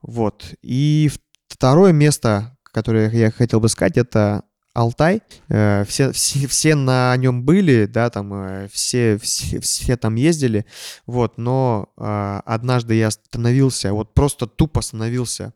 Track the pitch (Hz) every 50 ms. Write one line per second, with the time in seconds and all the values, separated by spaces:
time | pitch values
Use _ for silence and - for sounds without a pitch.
0 | - - 113 120 113 104 - _ - 87 - _ - 120 120 131 143 151 151 151
1 | 151 147 - - _ _ _ _ _ _ - _ - 127 135 160 196 196 170 147
2 | 147 151 143 - - 120 107 101 101 120 - _ _ _ _ 113 110 - 113 110
3 | 110 110 113 117 113 110 110 - 120 117 - 113 110 113 - - - - 165 135
4 | 120 - - 113 107 104 104 98 - _ _ _ _ _ _ - 117 117 120 -
5 | 147 165 190 220 _ _ - - _ _ - 104 107 104 101 101 101 98 - -
6 | 139 131 120 - - - - 139 139 131 - - - 156 156 147 135 131 131 127
7 | 127 127 127 127 127 131 123 123 123 135 165 196 202 165 131 113 104 101 - 110
8 | 117 120 - 101 101 101 98 101 98 95 95 95 98 101 - - - - - 123
9 | 120 113 104 101 - - - - - - - 117 - - - - - - 127 120
10 | - 110 110 113 127 160 170 151 143 123 110 104 107 _ - - - - - -
11 | _ - 117 123 120 110 _ - 117 120 127 131 131 127 117 104 98 _ _ -
12 | - 107 104 104 101 101 101 98 - - 117 113 117 123 127 123 117 117 113 110
13 | 113 107 107 - _ _ - 120 117 117 123 135 135 131 123 - - 98 98 107
14 | 110 _ _ - 139 143 - _ 127 110 _ - 165 151 _ 120 107 - - 110
15 | 110 113 120 123 123 113 - - 98 107 -